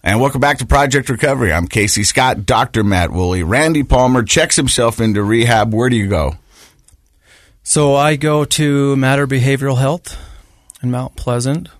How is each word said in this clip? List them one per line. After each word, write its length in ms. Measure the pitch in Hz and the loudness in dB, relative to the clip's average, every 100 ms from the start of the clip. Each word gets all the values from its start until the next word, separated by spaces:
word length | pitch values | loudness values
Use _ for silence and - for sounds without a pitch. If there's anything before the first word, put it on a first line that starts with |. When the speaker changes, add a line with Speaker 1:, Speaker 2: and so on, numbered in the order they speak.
Speaker 1:
And 180 | - 110 | 0 0
welcome 180 | 135 135 | 0 2
back 200 | 139 143 | 0 0
to 80 | 127 | 0
Project 420 | 143 139 135 127 | 2 2 0 -2
Recovery. 420 | 117 151 135 110 | -2 0 0 0
I'm 160 | 80 85 | 0 -2
Casey 360 | 113 104 - | -2 0 0
Scott, 420 | 101 - 127 110 98 | -2 0 0 0 0
Doctor 380 | 117 127 117 | 0 0 0
Matt 280 | 104 92 87 | 0 0 0
Woolley. 300 | 82 90 90 | -2 -2 -2
Randy 400 | 82 117 160 156 | 0 0 2 0
Palmer 400 | 131 127 127 127 | 2 2 4 2
checks 340 | 110 - 156 - | 2 0 0 0
himself 460 | 131 - 117 110 | -2 0 0 0
into 220 | 113 104 | 0 0
rehab. 500 | 104 117 117 113 107 | 0 2 2 2 2
Where 160 | 110 127 | 0 0
do 80 | 120 | 0
you 100 | 98 | 0
go? 300 | 95 69 73 _ _ - _ _ _ _ _ _ - _ _ | -2 -2 -6 _ _ -20 _ _ _ _ _ _ -20 _ _
Speaker 2:
So 320 | - - 147 139 | -4 0 2 2
I 200 | 147 151 | 2 0
go 300 | 151 151 147 | 0 0 0
to 500 | - 147 143 139 135 | 0 0 2 2 2
Matter 300 | 131 139 143 | 2 0 0
Behavioral 540 | 135 127 135 135 127 | 0 0 0 0 0
Health 360 | 135 170 - - - - _ _ _ - | 0 -2 -8 -18 -18 -20 _ _ _ -10
in 80 | 123 | -6
Mount 240 | 123 131 - | -6 -8 -8
Pleasant. 540 | - 120 123 151 180 - | -4 -4 -2 -4 -8 -20